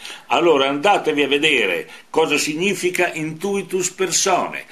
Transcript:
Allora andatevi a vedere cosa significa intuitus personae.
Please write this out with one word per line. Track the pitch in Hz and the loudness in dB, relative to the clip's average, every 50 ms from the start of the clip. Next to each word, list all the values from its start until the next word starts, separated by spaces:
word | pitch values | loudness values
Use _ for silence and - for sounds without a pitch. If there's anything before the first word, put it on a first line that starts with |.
| - - - - - | -16 -16 -16 -14 -6
Allora | - 120 135 165 175 160 139 135 135 | -2 0 2 4 6 4 4 4 2
andatevi | 143 143 143 202 202 170 - 151 151 143 143 | 0 0 2 4 2 4 2 0 0 0 2
a | 135 | 2
vedere | 139 147 147 156 147 123 110 95 87 82 76 - - - - - | 2 2 2 2 2 2 2 0 0 -2 -6 -8 -14 -20 -14 -4
cosa | - 151 160 151 147 147 | 0 0 2 2 2 -2
significa | 143 151 156 151 180 202 196 - - 180 180 - 180 170 - | -2 -2 -4 -2 -2 -2 -2 -2 -2 -2 0 0 -2 -2 -2
intuitus | 160 156 156 160 160 190 202 196 196 185 - 180 190 180 - | -4 -8 -8 -8 -6 -6 -4 -4 -4 -6 -4 -4 -4 -4 -4
personae. | - - 190 170 160 - - 190 185 165 110 - - - - - | -4 -4 -4 -2 0 0 0 2 0 0 0 -2 -6 -8 -12 -12